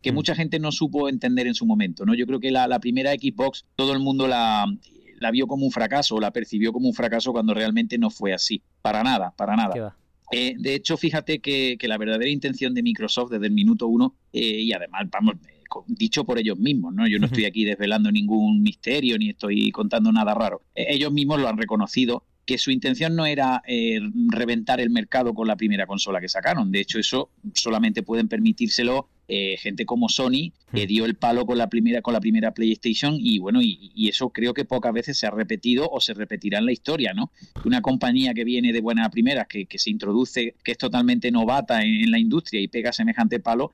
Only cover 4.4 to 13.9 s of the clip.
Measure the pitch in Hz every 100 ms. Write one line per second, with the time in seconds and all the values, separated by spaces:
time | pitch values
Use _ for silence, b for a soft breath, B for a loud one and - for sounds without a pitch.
4.4 | 113 107 101 101 - - - - 113 123
5.4 | 123 139 135 120 110 139 - 110 104 120
6.4 | 107 104 110 117 127 113 117 113 127 117
7.4 | 110 107 110 110 113 120 110 - 98 92
8.4 | - 110 - _ 107 107 127 113 90 -
9.4 | 101 110 104 113 107 - _ _ - 120
10.4 | 123 123 127 139 - 160 165 156 - 147
11.4 | 143 139 131 120 120 107 107 110 131 143
12.4 | 139 131 131 123 117 110 110 - 123 110
13.4 | 104 104 104 113 117